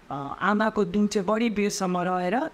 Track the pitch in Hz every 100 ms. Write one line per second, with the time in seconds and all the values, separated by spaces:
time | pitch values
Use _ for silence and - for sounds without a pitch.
0 | - 135 139 - 185 208 220 214 185 202
1 | 208 214 185 220 240 202 202 202 190 180
2 | 175 180 180 226 311